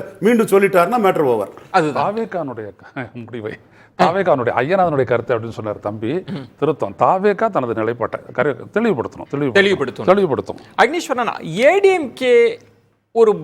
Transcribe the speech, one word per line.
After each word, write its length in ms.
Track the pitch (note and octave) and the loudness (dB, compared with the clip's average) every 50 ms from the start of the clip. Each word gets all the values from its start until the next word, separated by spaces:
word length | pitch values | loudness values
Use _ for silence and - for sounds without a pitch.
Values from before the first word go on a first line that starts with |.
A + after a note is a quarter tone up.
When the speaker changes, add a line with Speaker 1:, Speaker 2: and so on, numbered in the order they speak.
| - - - - | 2 -4 -8 -2
Speaker 1:
மீண்டும் 280 | - A3 B3 A3+ A3+ - | 2 2 4 4 4 4
சொல்லிட்டாருன்னா, 500 | F#3+ G3 G3+ F#3+ - F3+ E3+ G3 A#3+ B3 G3+ | 4 4 4 4 4 4 4 4 2 2 2
மேட்டர் 180 | F#3+ - - | 2 2 2
ஓவர். 280 | D3+ B2+ A#2+ G#2+ G2 - - - - - | 2 2 0 0 -2 -4 -8 -14 -12 -2
Speaker 2:
அதுதான். 460 | - F#3 D#3+ - B2+ C3+ C#3+ F#3 G#3 | 0 0 0 2 0 -2 -2 -4 -4
Speaker 3:
தாவேக்கானுடைய 520 | A3+ A3+ G3+ - F3+ D#3 C3+ A#2+ A2+ G#2+ G2+ F#2+ _ - - - | -6 -8 -8 -8 -8 -8 -8 -10 -12 -12 -14 -16 _ -20 -16 -14
க-, 160 | C#3+ B2 - - | -12 -12 -12 -14
முடிவை, 380 | A#2+ A2+ G#2+ A#2+ A#2+ G#2 G#2+ - - _ _ _ _ - _ _ - | -16 -14 -12 -12 -10 -10 -10 -10 -12 _ _ _ _ -20 _ _ 0
தாவேக்கானுடைய, 580 | F3+ D#3 E3+ G3 F#3+ F3+ D3+ C3+ A#2 A#2 F2 | 0 2 2 2 0 2 0 2 0 0 0
ஐயநாதனுடைய 480 | A2+ C3 D3 F#3 F#3+ F3+ E3+ D3+ C3+ B2+ | 0 0 0 0 2 2 2 0 0 0
கருத்து 360 | - B2 A#2 A#2 - B2+ A2+ | 0 0 -2 -2 -2 -4 -4
அப்படின்னு 100 | A2+ A#2 | -4 -6
சொன்னார் 300 | G#2+ - G#2+ G#2+ G2+ - | -10 -8 -8 -8 -8 -6
தம்பி. 340 | - G#2 G#2+ G#2+ A2 A2 D3 | -8 -8 -8 -6 -6 -6 -6
Speaker 2:
ம். 340 | F#3 - - G3 C#3+ C3 - _ _ | -6 -8 -8 -10 -12 -12 -14 _ _
Speaker 3:
திருத்தம். 360 | C#3+ D3 D3+ - - G2 - - | -2 -2 0 -2 -4 -6 -2 0
தாவேக்கா 500 | B2 C#3 F3 F#3+ F#3+ G#3 G3+ E3+ A3+ A3+ | 2 2 2 2 0 0 0 0 -2 -2
தனது 240 | F#3 D#3 B2+ A#2 A2 | -2 -2 -4 -2 -4
நிலைப்பாட்டை 460 | A2+ A2 A2+ A#2+ A#2+ A2 G2+ - - - - - | -2 -2 -2 -2 -4 -4 -6 -6 -10 -12 -6 -4
கரு-, 200 | - B2+ D3 B2+ A#2+ - A2 - | -2 0 0 -2 -4 -10 -6 -4
தெளிவுபடுத்தணும், 600 | G3+ A#3 A3+ F3+ A#2+ G2 - - - - - - | -2 0 0 0 -2 -4 -6 -10 -14 -12 -8 -6
தெளிவுபடுத்தணும். 180 | C#3+ D3 C3+ A#2 | -4 -2 2 2
Speaker 2:
தெளிவுபடுத்தணும். 520 | G3+ G3 G3+ F#3+ - C#3 D3 C#3+ - A2+ | 4 4 4 2 0 -2 -4 -6 -2 0
Speaker 3:
தெளிவுபடுத்தணும். 760 | - F#3+ G3+ F#3+ D#3+ B2+ G2+ G2 - - - - - - - G3+ | 2 4 4 2 2 0 -2 -4 -6 -10 -12 -16 -8 0 2 2
Speaker 2:
அக்னீஸ்வரனா, 760 | A#3+ D#4+ F4 - - C#4 B3 A#3+ F#3+ - - - E3+ D#3 F#3+ | 2 2 -2 -4 -4 -4 -4 -4 -4 -6 -6 -10 -8 -2 2
ஏ 200 | B3 D4 F4+ G4+ | 4 4 4 6
டி 100 | G4+ F#4+ | 4 4
எம் 240 | F#4+ F4+ D4+ A#3 - | 2 2 -2 -6 -6
கே 460 | - C4 B3 A#3+ A#3+ A#3 A3+ - - - _ _ _ _ _ _ _ _ _ | -4 0 4 4 6 4 4 0 -4 -10 _ _ _ _ _ _ _ _ _
ஒரு 240 | - A3+ A3+ G#3+ G3+ E3+ | 0 4 4 4 4 0